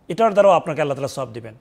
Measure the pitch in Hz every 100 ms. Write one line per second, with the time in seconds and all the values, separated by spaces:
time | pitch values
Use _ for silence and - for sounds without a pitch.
0 | - 175 226 202 196 165 170 147 147 135
1 | 139 139 123 113 110 113